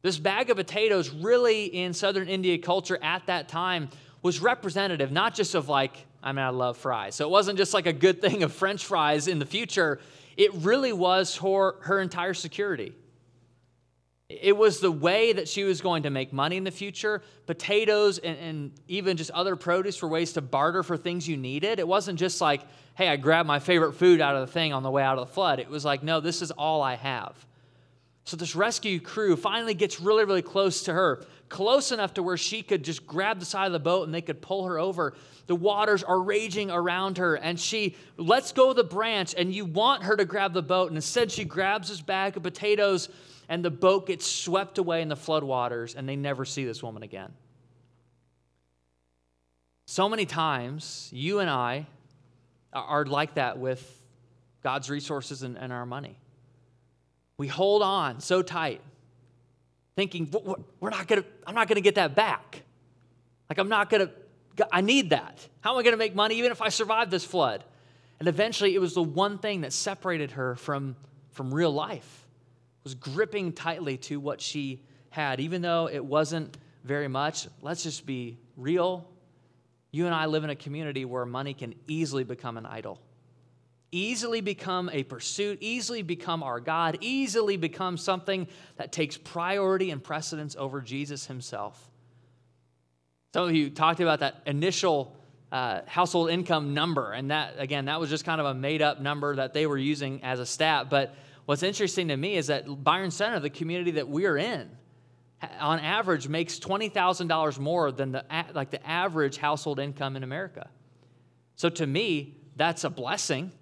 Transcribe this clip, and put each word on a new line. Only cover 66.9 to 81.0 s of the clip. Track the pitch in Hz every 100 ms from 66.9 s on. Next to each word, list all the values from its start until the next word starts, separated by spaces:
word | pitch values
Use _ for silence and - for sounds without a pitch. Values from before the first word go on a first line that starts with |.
| 220 226
this | 175
flood?" | - 180 135 101 - _ _ _ _ _
And | 165
eventually, | 147 214 - 202
it | 190
was | 180
the | 185
one | 160 147 202 202
thing | 214 196
that | 135
separated | - 214 196 190 165 139
her | 131 127
from, | 123 - 139 139 123 - - -
from | - 131
real | 143 170
life, | 143 185 165 - - - _ _ _ _ _
was | 139
gripping | 127 143 147 214 208 180
tightly | 165 165 165 156 127
to | - 147
what | 143 -
she | - 151 139 127 _ - _
had, | - 147 127
even | 151 180
though | 175 170 165
it | 143
wasn't | 139 147 151 165 143 - - _
very | 123 143 143
much. | 131 147 - - -
Let's | 143 170
just | 170 143
be | 139 127 120 120 _ -
real. | 127 175 175 180 170 - _ _ _ _ _ _ _
You | 147
and | 175
I | 165 156
live | 156
in | 151
a | 143
community | 143 147 151 139